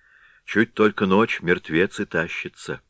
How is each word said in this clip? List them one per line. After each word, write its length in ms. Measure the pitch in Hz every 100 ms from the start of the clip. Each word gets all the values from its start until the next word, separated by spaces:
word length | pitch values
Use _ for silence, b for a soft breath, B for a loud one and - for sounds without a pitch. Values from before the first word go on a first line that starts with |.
| b b b b -
Чуть 280 | 101 117
только 320 | - 107 - 98
ночь, 360 | 95 113 -
мертвец 580 | 85 90 - 78 98 -
и 60 | 101
тащится. 760 | 85 85 - - - - - _